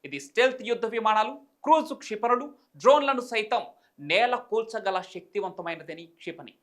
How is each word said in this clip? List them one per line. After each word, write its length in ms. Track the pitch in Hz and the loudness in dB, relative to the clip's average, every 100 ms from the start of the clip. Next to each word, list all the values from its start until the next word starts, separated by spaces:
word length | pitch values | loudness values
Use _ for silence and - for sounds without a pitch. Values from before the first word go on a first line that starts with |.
| 143 | -12
ఇది 140 | 139 | -12
స్టెల్త్ 420 | - - 262 254 | -6 2 2 0
యుద్ధ 240 | 214 233 226 | -4 -4 -2
విమానాలు, 460 | 226 214 214 226 285 _ _ | -2 2 2 0 -4 _ _
క్రూజ్ 300 | 277 320 262 | 4 4 4
క్షిపణులు, 600 | 277 - 208 240 240 294 - _ 143 | -10 -10 -4 2 2 0 -14 _ 2
డ్రోన్లను 460 | 202 294 277 254 | 6 6 4 -2
సైతం 440 | 240 226 214 233 - _ _ _ | -2 -4 0 -2 -4 _ _ _
నేల 360 | 147 180 240 247 | 0 2 4 0
కూల్చగల 640 | - 220 226 220 196 185 | -2 -4 -4 -6 -4 -4
శక్తివంతమైనదని 1040 | 180 180 - 208 190 185 170 160 151 160 165 | -6 -16 -8 -6 -6 -8 -8 -10 -12 -16 -16
క్షిపణి. 480 | _ - 160 123 _ | _ -14 -14 -18 _